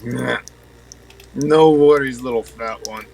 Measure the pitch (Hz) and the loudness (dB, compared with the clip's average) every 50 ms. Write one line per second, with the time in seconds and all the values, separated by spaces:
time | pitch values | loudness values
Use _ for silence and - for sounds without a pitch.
0 | 113 120 120 127 123 127 120 107 - - _ _ _ _ _ _ _ _ - _ | -12 -10 -10 -8 -6 -6 -6 -8 -10 -14 _ _ _ _ _ _ _ _ -20 _
1 | _ _ - _ - _ _ - 139 147 151 156 160 160 156 147 147 147 147 143 | _ _ -20 _ -20 _ _ -8 -2 0 4 4 6 6 6 6 4 4 4 4
2 | 139 135 127 120 123 127 120 113 107 - - 113 117 113 110 110 107 110 110 107 | 0 -4 -8 -10 -10 -6 -6 -6 -8 -8 -14 -12 -12 -12 -12 -12 -14 -16 -16 -16
3 | 107 107 | -18 -20